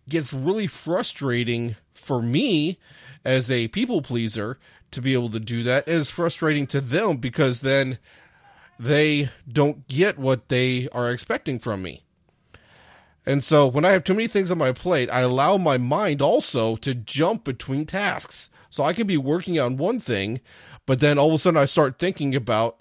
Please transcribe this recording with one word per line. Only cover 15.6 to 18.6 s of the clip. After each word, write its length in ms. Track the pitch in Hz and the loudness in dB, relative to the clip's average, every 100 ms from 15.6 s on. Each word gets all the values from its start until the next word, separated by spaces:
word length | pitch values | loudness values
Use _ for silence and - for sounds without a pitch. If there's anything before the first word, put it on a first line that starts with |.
| 165 127 | 2 2
mind 440 | 123 160 202 139 | 0 0 0 2
also 560 | 143 220 - 131 113 113 | 2 2 0 0 0 -2
to 180 | 139 123 | -4 -6
jump 480 | 104 135 170 226 | -6 0 0 0
between 420 | 143 113 - 139 156 | -6 -8 -6 -6 -4
tasks. 640 | 190 202 - - - - _ | -4 -2 -4 -8 -12 -14 _